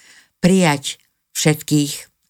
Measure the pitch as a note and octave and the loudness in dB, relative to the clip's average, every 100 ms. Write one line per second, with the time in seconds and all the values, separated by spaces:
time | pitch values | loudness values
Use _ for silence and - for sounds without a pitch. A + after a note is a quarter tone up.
0 | - - _ _ F3+ F#3+ F3 C#3+ - - | -20 -20 _ _ 2 2 2 0 -4 -14
1 | _ _ _ - D#3 D3+ - D3+ C#3+ - | _ _ _ -4 0 0 0 0 0 -6
2 | - _ _ | -16 _ _